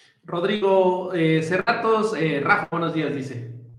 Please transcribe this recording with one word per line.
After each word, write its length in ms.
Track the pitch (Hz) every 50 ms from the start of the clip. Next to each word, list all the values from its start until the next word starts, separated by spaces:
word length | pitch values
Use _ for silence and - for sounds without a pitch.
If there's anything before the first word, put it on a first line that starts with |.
| _ _ _ _ -
Rodrigo, 920 | - 160 175 175 196 208 214 190 190 190 190 185 185 185 185 180 180 185
eh, 260 | 170 160 160 160 160
Cerratos, 720 | 160 160 180 190 196 233 233 233 220 220 220 220 196 - -
eh, 260 | 143 160 156 143 139 151
Rafa, 240 | 165 180 170 165 -
buenos 240 | 165 165 170 156 160
días, 200 | 160 147 135 127
dice. 420 | 131 127 - 123 117 - - - - - - -